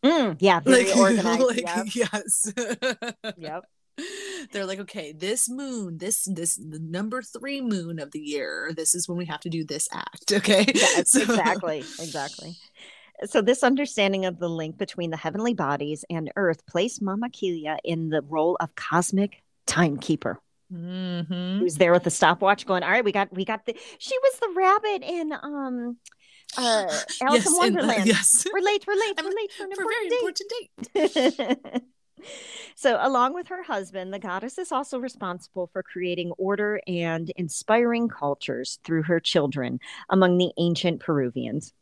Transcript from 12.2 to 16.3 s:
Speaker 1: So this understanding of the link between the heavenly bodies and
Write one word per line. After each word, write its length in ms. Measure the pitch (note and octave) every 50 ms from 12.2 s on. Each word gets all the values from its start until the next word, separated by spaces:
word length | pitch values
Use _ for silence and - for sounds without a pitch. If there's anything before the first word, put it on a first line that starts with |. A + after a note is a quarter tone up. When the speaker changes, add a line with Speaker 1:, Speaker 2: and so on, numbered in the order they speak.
| C#3 C#3+ - - - - F3 - - _ _ _ - - - - - _ _ - -
Speaker 1:
So 140 | G#3 - B3+ G3+
this 200 | G3+ B3+ B3 -
understanding 640 | B3 C4+ C4 D4 C#4 - - G3+ G3 G3 G3 F#3+
of 140 | F#3 F3 E3
the 80 | F3 E3+
link 300 | E3 E3 D#3+ D#3 E3 -
between 320 | G3+ - - - F3 E3
the 60 | D#3+
heavenly 380 | D#3 - D#3+ D#3 G3+ A3 A#3+ -
bodies 500 | - E3 C#3 C#3+ C#3 C#3+ D3 D3+ D3 - -
and 220 | F3 E3 D#3+ -